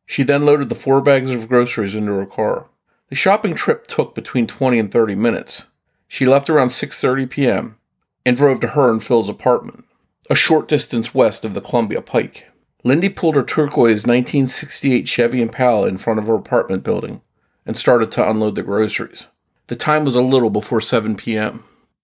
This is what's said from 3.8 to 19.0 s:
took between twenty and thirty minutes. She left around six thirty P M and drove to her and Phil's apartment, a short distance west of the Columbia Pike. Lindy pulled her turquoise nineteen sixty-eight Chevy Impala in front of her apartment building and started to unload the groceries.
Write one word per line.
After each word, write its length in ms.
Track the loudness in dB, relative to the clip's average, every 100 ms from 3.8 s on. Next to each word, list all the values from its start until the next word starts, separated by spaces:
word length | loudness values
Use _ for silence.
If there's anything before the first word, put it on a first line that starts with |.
| -2
took 280 | -4 -4 -6
between 320 | -4 -2 -2
twenty 320 | 0 0 2
and 120 | 2
thirty 240 | 2 0 0
minutes. 500 | 0 -2 -8 -14 -16 _ _ _ _
She 180 | -2 2
left 240 | 2 4
around 220 | 2 2
six 280 | -2 -8 -4
thirty 260 | -2 -2 -4
P 200 | -2 0
M 320 | 0 -4 -14 _ _ _ _ -2
and 100 | 2
drove 240 | 4 2
to 80 | 0
her 200 | 2 2
and 140 | 2
Phil's 260 | 2 0 0
apartment, 560 | -2 0 0 -2 -18 -20 _ _ _ -2
a 60 | 0
short 320 | 2 2 2
distance 460 | -2 0 -4 -2
west 320 | 2 0 0 -8
of 80 |
the 80 | -8
Columbia 400 | -4 -2 -2 -4
Pike. 460 | -2 -2 -2 -10 _ _ _ _
Lindy 260 | 0 2 0
pulled 260 | 0 0 0
her 80 |
turquoise 640 | 0 -2 -2 2 2 2 2
nineteen 400 | 0 0 0 0
sixty-eight 600 | -2 -8 -4 0 0 0
Chevy 340 | 0 0 0
Impala 460 | -2 0 2 2 0
in 100 | -2
front 220 | -2 -2
of 80 | 0
her 80 | -2
apartment 480 | 0 0 0 -4
building 380 | -4 -4 -6 -14 _ _ _ _ -10
and 120 | -2
started 340 | 2 4 2
to 160 | 0 0
unload 280 | 0 -2 -4
the 80 |
groceries. 640 | -4 0 0 -2